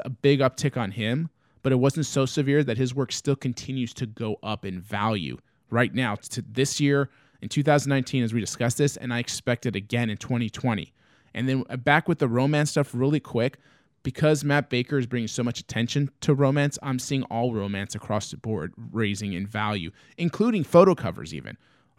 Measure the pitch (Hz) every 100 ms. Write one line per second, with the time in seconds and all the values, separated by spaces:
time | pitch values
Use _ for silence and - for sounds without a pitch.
0 | - 131 139 139 131 - 143 123 104 98
1 | 107 131 165 - _ _ 135 127 135 160
2 | 143 139 131 - 139 143 135 117 131 127
3 | 127 - - 135 131 120 - 131 117 -
4 | 120 107 113 107 107 107 98 92 101 101
5 | 107 107 73 62 - _ _ 117 123 117
6 | 127 104 - - - 113 139 - 143 143
7 | 135 _ _ _ - - 143 147 139 139
8 | 127 135 117 113 101 - 117 - 143 -
9 | 127 120 117 - - 120 127 101 101 117
10 | 117 104 - 120 113 - 127 104 76 _
11 | _ _ _ - 131 131 - 127 123 147
12 | 170 165 131 120 139 151 147 - 139 120
13 | 131 147 - 117 123 - _ _ _ _
14 | - - 151 151 143 143 - 123 123 143
15 | 117 123 110 - 120 - - 113 117 143
16 | 143 - - 139 139 143 143 - 139 127
17 | - 139 123 113 123 113 101 98 98 101
18 | - 107 - - 113 107 78 - 113 110
19 | 107 95 101 87 101 107 107 104 80 -
20 | - - 170 - 226 220 147 - 123 -
21 | 101 - 76 80 57 - _ _ _